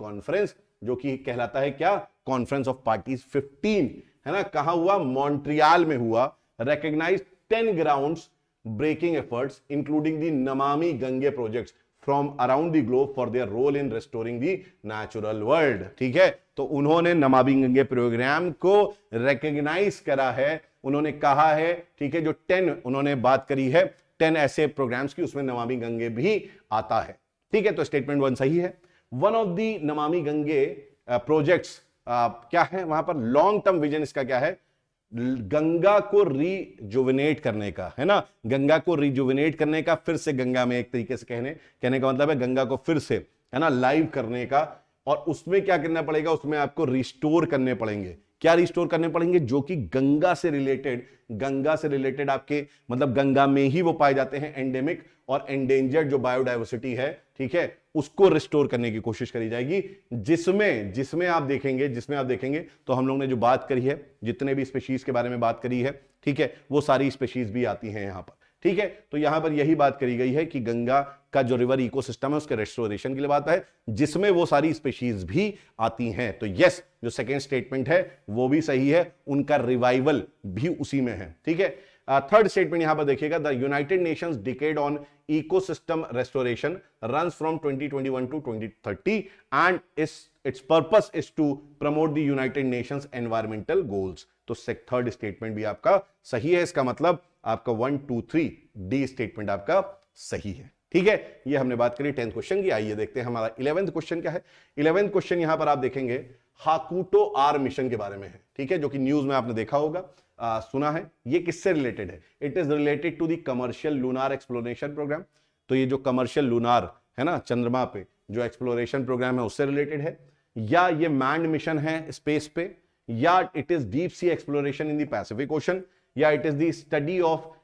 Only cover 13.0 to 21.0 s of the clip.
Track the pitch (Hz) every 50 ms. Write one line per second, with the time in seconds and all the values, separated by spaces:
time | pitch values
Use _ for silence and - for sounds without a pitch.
13 | 139 139 - 135 123 117 107 127 123 98 101 117 131 147 143 143 143 131 110 113
14 | - - - 113 113 113 120 117 127 175 190 185 - - - _ - 107 110 107
15 | 107 - - 113 104 107 110 107 107 113 147 165 156 139 120 92 92 95 - -
16 | 131 127 123 170 190 165 - - _ _ _ - 139 - 151 139 143 147 160 170
17 | 170 175 175 165 143 131 131 131 127 139 135 135 135 127 127 135 135 - 131 123
18 | 120 120 113 117 123 135 147 160 180 175 156 - - 180 202 208 202 - - -
19 | _ _ 110 117 120 135 143 143 156 156 147 147 147 151 160 180 208 202 - -
20 | - 156 143 135 131 127 117 120 135 147 - - - _ _ _ - 135 143 147